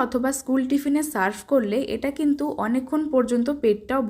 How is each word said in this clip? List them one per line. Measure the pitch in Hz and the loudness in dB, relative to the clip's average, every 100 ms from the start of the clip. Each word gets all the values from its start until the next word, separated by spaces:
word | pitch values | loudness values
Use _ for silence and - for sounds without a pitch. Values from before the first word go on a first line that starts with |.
অথবা | 247 247 262 269 | 0 0 -2 -4
স্কুল | - 262 254 | -2 0 2
টিফিনে | 285 285 294 302 | 0 2 0 0
সার্ভ | 208 190 208 - | -2 -2 -2 0
করলে | 277 208 226 - | 2 2 0 -2
এটা | 226 277 285 | -2 -4 0
কিন্তু | 294 285 294 - | 0 2 -2 -2
অনেকক্ষণ | 214 254 254 302 311 | 0 -2 0 -2 2
পর্যন্ত | 262 233 240 240 294 | 2 2 2 0 0
পেটটাও | 226 208 - 269 214 | 2 0 0 -2 0